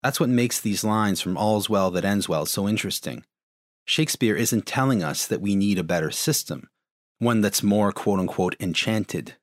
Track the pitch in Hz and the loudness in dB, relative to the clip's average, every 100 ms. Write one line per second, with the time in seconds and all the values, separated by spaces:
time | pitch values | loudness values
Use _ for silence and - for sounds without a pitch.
0 | 135 - 123 123 120 - 110 98 110 107 | -2 0 2 2 2 0 -2 -2 0 2
1 | 107 95 - 92 107 107 98 104 95 90 | 2 0 -2 0 2 0 0 2 2 0
2 | 95 101 92 80 76 - 98 110 101 - | 0 0 0 -2 -2 -2 -2 -2 -2 -6
3 | - 62 - _ _ _ _ _ - - | -8 -12 -16 _ _ _ _ _ -4 0
4 | 156 - 117 98 113 113 - - 135 120 | 0 2 2 2 2 0 0 0 2 2
5 | 78 - - 104 101 98 101 95 82 87 | 0 -4 -2 -2 0 2 2 0 0 0
6 | 80 - - 151 - 69 - _ _ _ | -2 -2 0 -2 -2 -10 -12 _ _ _
7 | _ _ 120 113 104 - 104 104 101 - | _ _ 2 4 2 2 2 4 2 0
8 | - 98 92 - 92 - 92 85 - 110 | 0 0 0 0 -2 -2 -4 -2 0 -2
9 | 101 87 - - | -2 -6 -8 -16